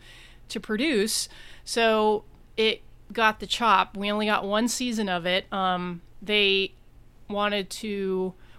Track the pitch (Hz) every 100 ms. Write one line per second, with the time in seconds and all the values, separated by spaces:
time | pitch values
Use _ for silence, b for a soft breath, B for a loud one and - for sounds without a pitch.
0 | b b b b - 233 - 214 302 233
1 | 220 - - B B B - - 226 220
2 | 214 214 - - - - 220 - - -
3 | - - 220 214 202 - 233 190 185 -
4 | 202 208 214 208 196 208 233 - 247 220
5 | 202 180 175 185 - 196 185 180 180 170
6 | - - 190 208 202 196 190 - - -
7 | - - - 202 208 208 190 - 220 202
8 | 190 185 185 - b